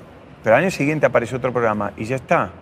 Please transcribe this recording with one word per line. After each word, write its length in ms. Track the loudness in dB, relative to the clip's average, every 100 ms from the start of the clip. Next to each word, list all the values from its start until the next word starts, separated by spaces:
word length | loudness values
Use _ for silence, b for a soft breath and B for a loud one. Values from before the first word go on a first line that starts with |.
| -10 -20 -20 -4
Pero 120 | 2 4
al 60 |
año 80 | 4
siguiente 340 | 0 -2 2 2
aparece 300 | 2 -2 -4
otro 160 | -4
programa 400 | 0 0 0 -4 -6
y 80 | -6
ya 100 | -6
está. 360 | -2 -2 -2 -6